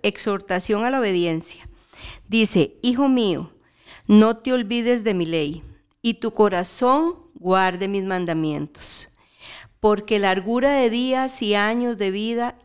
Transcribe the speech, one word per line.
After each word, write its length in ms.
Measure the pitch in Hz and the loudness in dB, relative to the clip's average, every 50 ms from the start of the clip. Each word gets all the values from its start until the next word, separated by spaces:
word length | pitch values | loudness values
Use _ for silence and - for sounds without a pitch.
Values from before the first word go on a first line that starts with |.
Exhortación 800 | - 208 208 - - 220 202 190 196 - 185 180 - - 214 208 226 | -4 -4 -4 -4 -4 -4 -4 -4 -4 -4 -4 -4 -2 -2 -2 -2 0
a 40 | 247 | 0
la 100 | 269 269 | 0 0
obediencia. 680 | 233 202 185 175 175 170 160 160 - - - - - - - _ _ _ - - - - - - - - | 0 0 0 0 0 0 -2 -4 -6 -10 -16 -18 -20 -20 -20 _ _ _ -20 -20 -20 -20 -20 -18 -10 -2
Dice, 500 | 208 226 220 - - 185 147 - - - | 0 2 2 2 2 2 2 0 -2 -4
"Hijo 260 | - 247 240 247 285 269 | -2 -2 0 2 2 2
mío, 440 | 262 247 226 196 160 139 175 - - _ _ _ _ _ _ - - - _ - | 2 2 2 0 0 -2 -6 -10 -16 _ _ _ _ _ _ -20 -20 -8 _ 6
no 300 | 208 214 214 226 226 226 | 8 8 8 6 4 0
te 140 | - 262 254 | -2 -2 -2
olvides 500 | 247 226 196 240 240 226 240 247 233 208 | -2 -2 -2 -4 -2 0 0 0 0 0
de 100 | 220 196 | -2 0
mi 120 | 180 170 | 0 -2
ley, 380 | 160 165 160 147 151 170 160 - - - _ _ _ _ _ | -2 -2 -2 -2 -2 -6 -10 -12 -18 -20 _ _ _ _ _
y 140 | - 233 226 | -4 -4 -2
tu 180 | - - 220 - | -2 -4 -4 2
corazón 840 | - 208 202 190 175 202 - - - 254 247 262 302 330 339 359 - - - - | 2 2 4 2 0 -2 -4 -4 0 2 2 4 4 2 0 -2 -4 -12 -20 -18
guarde 520 | - - 185 190 190 190 185 180 180 196 196 | -8 -2 2 2 2 2 2 0 -2 -4 -2
mis 160 | 202 196 190 | -2 -2 -2
mandamientos. 1040 | 190 190 180 180 175 165 160 160 156 147 147 151 151 - - - - - - - - _ _ _ _ _ _ - - - - - - _ _ | -2 -2 -2 -2 -2 -2 -2 -2 -2 -2 -4 -6 -8 -12 -16 -18 -16 -14 -14 -16 -18 _ _ _ _ _ _ -20 -20 -20 -20 -20 -20 _ _
Porque 380 | - 214 208 202 208 - 220 202 | 2 2 2 2 0 -2 -2 0
largura 520 | 202 190 185 190 180 214 233 247 269 277 285 | 2 2 0 0 -2 -2 -2 0 2 2 2
de 160 | 277 254 233 | 2 2 2
días 520 | 220 240 254 262 262 262 262 262 262 - | 0 0 -2 -2 0 -2 -2 -4 -4 -4
y 120 | 226 208 208 | -2 0 0
años 420 | 202 208 214 233 240 247 240 233 190 | 2 2 0 0 -2 -2 -4 -4 -2
de 120 | 202 190 | -4 -4
vida 440 | 190 202 214 226 233 233 240 247 240 _ _ | -2 -4 -4 -4 -4 -4 -4 -6 -8 _ _